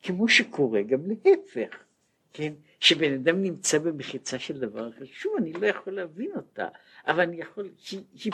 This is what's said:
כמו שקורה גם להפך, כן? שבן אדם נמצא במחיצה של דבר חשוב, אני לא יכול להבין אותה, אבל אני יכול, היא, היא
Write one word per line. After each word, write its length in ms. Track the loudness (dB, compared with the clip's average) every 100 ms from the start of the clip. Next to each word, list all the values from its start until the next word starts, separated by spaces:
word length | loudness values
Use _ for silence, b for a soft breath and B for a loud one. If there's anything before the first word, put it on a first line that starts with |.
כמו 240 | -4 0 4
שקורה 540 | 4 4 2 2 2
גם 200 | 2 0 -2
להפך, 800 | 2 6 6 2 -6 -6 -8 _ _ _ _ _
כן? 200 | -6 -6 -6 b b
שבן 340 | 4 4 2
אדם 280 | 2 2 2
נמצא 380 | 0 -2 0 2
במחיצה 600 | 2 -4 -8 -10 -8 -8
של 200 | -6 -6
דבר 320 | -6 -6 -10
חשוב, 420 | -10 -18 -6 -4 -2
אני 160 | -2
לא 120 | 0 0
יכול 280 | 0 -6
להבין 380 | -8 -8 -8 -8 -8
אותה, 320 | -10 -8 -8 B B B -2
אבל 160 | 2
אני 180 | 2 -2
יכול, 280 | -12 -12 -12 -14 -12
היא, 120 | -12 -12 -10
היא 100 | -10